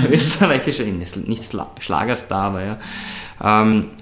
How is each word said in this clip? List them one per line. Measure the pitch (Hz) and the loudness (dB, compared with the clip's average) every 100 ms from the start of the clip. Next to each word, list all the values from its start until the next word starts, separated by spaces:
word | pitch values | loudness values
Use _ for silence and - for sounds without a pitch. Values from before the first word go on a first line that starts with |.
<laughs> | 127 | 4
österreichische, | 156 160 - 190 131 - 139 | 4 4 4 4 4 0 -2
nicht | 107 90 87 98 - 113 | -2 -4 -6 -6 -4 -4
Schla-, | - 101 - - | -4 -8 -8 -10
Schlagerstar, | - 80 110 120 - 95 | -4 0 0 -2 -2 -2
aber | 98 95 | -2 -2
ja, | 95 107 - - - - - - | -4 -8 -10 -12 -12 -12 -14 -4
ähm, | 104 107 110 110 - - | 2 4 6 4 2 -4